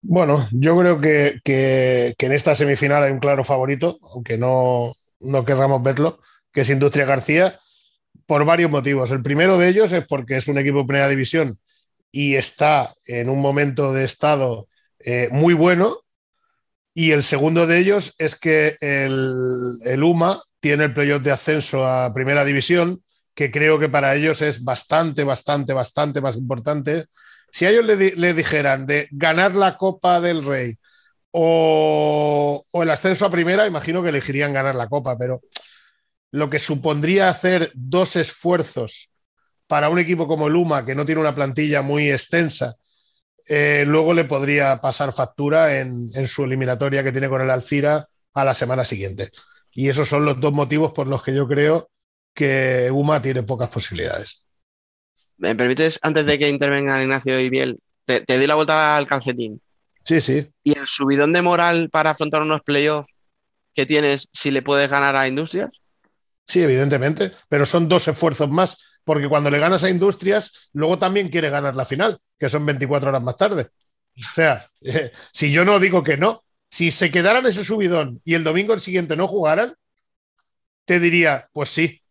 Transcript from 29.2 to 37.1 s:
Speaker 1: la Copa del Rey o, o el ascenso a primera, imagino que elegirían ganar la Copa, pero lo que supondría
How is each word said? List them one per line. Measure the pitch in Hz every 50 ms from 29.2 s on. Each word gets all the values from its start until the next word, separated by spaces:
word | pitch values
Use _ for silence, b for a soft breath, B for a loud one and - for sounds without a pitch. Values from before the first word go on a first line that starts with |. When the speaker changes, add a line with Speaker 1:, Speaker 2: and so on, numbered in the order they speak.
| 165 160 160 170 185 196 180
Speaker 1:
la | 202 196 185 180
Copa | - 190 190 185 190 - 180 175 175
del | 170 175 170 160 143
Rey | 139 139 131 127 120 113 _ b b b b b b b b _ _
o, | - 170 165 165 165 165 160 160 160 156 156 156 151 151 151 151 151 151 147 147 147 147 147 143 143 143 _ _
o | - 175 165
el | 165
ascenso | 151 - - 190 190 180 202
a | 190
primera, | 170 175 170 170 185 202 214
imagino | 208 175 147 - 156 165 180 175
que | 170
elegirían | 151 139 - - 135 139 147 143 139
ganar | 135 135 139 131
la | 127 117
Copa, | 107 143 143 123 131 127
pero | 113 123 127 127 123 _ _ B B B B B B B B B B B B B _ _ _
lo | - 143 151 139
que | 143 143
supondría | - - 151 139 123 160 151 147 147 165